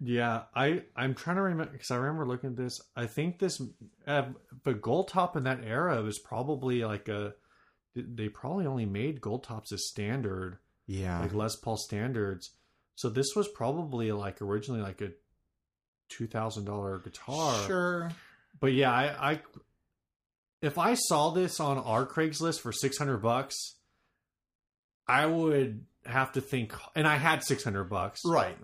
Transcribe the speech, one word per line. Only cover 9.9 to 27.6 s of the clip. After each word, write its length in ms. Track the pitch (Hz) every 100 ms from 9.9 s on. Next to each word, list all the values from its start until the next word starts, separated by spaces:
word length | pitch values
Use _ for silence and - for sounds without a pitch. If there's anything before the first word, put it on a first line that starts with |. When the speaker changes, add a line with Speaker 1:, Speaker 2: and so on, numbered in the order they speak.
| - 104 135 107 92 92 92 _ _ -
Speaker 2:
Yeah. 340 | 95 92 87
Speaker 1:
like, 120 | 87
Les 200 | 104 107
Paul 220 | - - 110
standards. 760 | - 104 120 117 101 92 - _ _ _ _ -
So 120 | 127
this 280 | 113 135 208
was 100 | 202
probably, 640 | - 120 156 160 123 110
like, 300 | 104 98 -
originally, 380 | 101 104 120 117
like, 180 | 98 92
a 100 | 101 - _ _ _ _ _ _ _ _ -
two 160 | - 117
thousand 380 | 113 110 104
dollar 340 | 101 104 98 95
guitar. 680 | 90 - - 147 156 113 196
Speaker 2:
Sure. 440 | 185 180 175 170 165 - - _ -
Speaker 1:
But 120 | 135
yeah, 180 | 131 135
I, 400 | 123 143 147 143
I, 100 | 156 - - - _ _ _ _ _ _ _ _ _
if 160 | 151 151
I 180 | 180
saw 360 | 247 - 156 156
this 300 | 170 180 -
on 180 | 147 135
our 260 | 117 110 131
Craigslist 540 | - 160 151 165 160
for 120 | 120
six 260 | - 139 135
hundred 200 | 143 120
bucks, 380 | 113 120 139 - - - _ _ _ _ _ _ _ _ _ _ _ _ -
I 180 | 127 156
would 600 | 165 160 143 127 110 - _ -
have 260 | 127 131
to 80 | 135
think, 320 | - 131 110 - -
and 120 | 160 156
I 100 | 147
had 260 | 160 156
six 200 | - 127